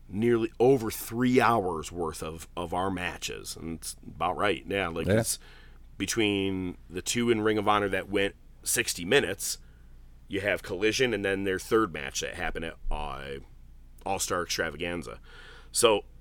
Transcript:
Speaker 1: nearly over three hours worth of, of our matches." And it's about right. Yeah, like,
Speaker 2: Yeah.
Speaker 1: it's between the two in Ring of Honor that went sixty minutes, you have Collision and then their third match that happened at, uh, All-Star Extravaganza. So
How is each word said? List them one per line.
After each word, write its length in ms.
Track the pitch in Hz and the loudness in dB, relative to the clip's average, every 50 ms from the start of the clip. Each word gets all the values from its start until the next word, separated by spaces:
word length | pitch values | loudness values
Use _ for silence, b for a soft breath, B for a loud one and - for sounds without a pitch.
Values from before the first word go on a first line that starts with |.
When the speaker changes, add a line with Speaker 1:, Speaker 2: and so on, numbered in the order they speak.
| - - | -14 -8
Speaker 1:
nearly 400 | - 101 113 120 120 113 117 117 - - | -2 2 4 4 4 4 2 -2 2 4
over 300 | 117 131 139 127 113 107 | 6 6 6 6 2 -2
three 500 | - - - - 113 117 127 127 127 127 | -6 -6 -8 -6 -2 0 2 4 6 6
hours 520 | 117 110 117 113 95 92 85 78 78 - | 6 6 6 4 2 0 -2 -2 -4 -6
worth 320 | 85 87 85 78 80 - - | -4 -4 -4 -4 -4 -6 -8
of, 240 | 80 80 82 - - - | -8 -10 -10 -14 -10 -8
of 160 | 85 87 85 90 | -8 -6 -4 -2
our 160 | 90 92 98 | -2 0 0
matches." 680 | 95 90 90 85 - - - - 58 50 - - - | -2 -2 -4 -6 -6 -6 -8 -10 -10 -10 -12 -12 -12
And 220 | - 80 82 82 | -10 -8 -10 -8
it's 180 | 80 - - - - - | -8 -10 -12 -12 -12 -16
about 320 | - - - 80 90 87 | -16 -6 -4 -2 -2 0
right. 260 | 73 98 104 90 65 - | 0 0 0 0 -2 -4
Yeah, 200 | - 95 98 95 | -4 -2 -2 -2
like, 200 | 85 82 82 82 | -2 -2 -2 2
Speaker 2:
Yeah. 120 | 85 101 113 | 2 2 2
Speaker 1:
it's 180 | 117 - - B B B B B B B B B B - - | 2 0 -4 B B B B B B B B B B -18 -8
between 800 | - 101 95 - 117 107 104 101 98 95 98 95 95 92 90 85 - - - | -6 -4 -2 0 2 2 2 2 2 0 0 -2 -2 -4 -6 -8 -10 -16 -12
the 120 | 82 90 | -12 -8
two 280 | - - - 120 120 117 | -6 -2 -2 0 2 2
in 120 | 117 107 | 2 4
Ring 160 | 107 110 107 107 | 2 2 2 2
of 80 | 101 | 4
Honor 220 | 107 104 104 101 98 | 4 4 4 2 2
that 200 | 95 92 87 98 | 0 -2 -2 0
went 240 | 98 101 98 98 - - - - - - - | 0 0 0 0 -2 -8 -16 -20 -20 -8 -4
sixty 420 | - - 123 113 - - 87 85 | 0 0 0 0 -2 -4 -4 0
minutes, 540 | 90 127 143 110 82 101 - - - - - b b b b b b b b b - - - - | 4 4 4 4 2 -2 -4 -6 -6 -6 -8 b b b b b b b b b -20 -20 -20 -10
you 140 | - 92 95 | -6 -6 -2
have 200 | 98 104 90 85 | 0 0 0 0
Collision 520 | - - 101 90 104 110 107 - 131 123 110 | -2 -6 -4 0 0 0 2 2 2 2 2
and 100 | 101 98 | 0 0
then 220 | 98 98 95 98 | 0 0 0 0
their 120 | 98 95 92 | -2 -2 -2
third 340 | - - 120 110 110 92 78 | 0 2 2 4 4 2 -2
match 260 | 76 69 67 - - | -6 -8 -6 -6 -6
that 160 | 78 65 50 | -6 -6 -6
happened 300 | - 85 80 - 82 82 | -6 -6 -4 -4 -4 -6
at, 100 | 82 - - - - | -8 -8 -6 -4 -2
uh, 300 | 78 76 76 71 67 67 67 69 69 69 - - - - - - - - - - - - - | -2 -2 -4 -6 -8 -8 -8 -10 -10 -12 -12 -16 -20 -20 -20 -20 -20 -20 -20 -20 -20 -10 -6
All-Star 380 | 95 98 95 - - 101 87 87 | -4 -2 -2 -2 -2 -2 -2 -2
Extravaganza. 760 | 82 - - 87 82 73 76 85 85 87 87 - 58 57 - B B B B B B B B B B | -2 -2 -2 -2 -4 -4 -6 -6 -4 -4 -6 -6 -10 -12 -14 B B B B B B B B B B
So 320 | - - 120 117 104 98 - - - - | 2 4 6 6 6 4 0 -6 -14 -20